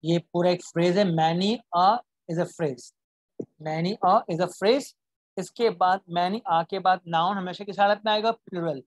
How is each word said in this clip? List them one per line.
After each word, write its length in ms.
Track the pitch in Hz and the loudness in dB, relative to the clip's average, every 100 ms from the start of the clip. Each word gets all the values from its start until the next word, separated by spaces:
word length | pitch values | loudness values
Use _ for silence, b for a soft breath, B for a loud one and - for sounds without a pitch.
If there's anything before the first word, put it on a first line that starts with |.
ये 140 | 156 170 - | 0 -2 0
पूरा 180 | 175 175 | 0 2
एक 120 | 180 | 0
phrase 340 | - 165 175 180 | -4 0 2 2
है, 60 | 202 | 2
many 440 | 165 160 170 196 240 _ 175 | 2 2 2 0 -2 _ 2
a 220 | 185 233 - _ - | 2 2 -4 _ -8
is 100 | 165 | -4
a 80 | - | -4
phrase, 440 | - 160 123 - _ _ _ _ _ - _ | -2 -4 -4 -14 _ _ _ _ _ -16 _
many 300 | 156 160 170 220 | -8 -4 -4 0
a 100 | 180 208 254 | 2 2 2
is 100 | 165 | -4
a 80 | 175 | -4
phrase। 420 | - 196 269 262 _ _ _ _ - | 0 2 2 0 _ _ _ _ -12
इसके 340 | 180 - 233 175 | -12 -2 -2 2
बाद 200 | 185 190 185 170 | 0 0 _ -2
many 220 | 180 214 196 | -2 -2 -2
a 120 | 165 170 | -2 0
के 80 | 190 | -2
बाद 200 | 185 185 170 | 0 0 0
noun 280 | 165 175 202 | -2 0 -2
हमेशा 280 | 180 175 | -6 -10
किस 160 | 202 185 | -12 0
हालत 220 | 202 208 214 | 2 2 0
में 60 | |
आएगा? 180 | 214 220 | 0 0
plural। 480 | 226 - 180 165 139 | -2 -6 -6 -4 -6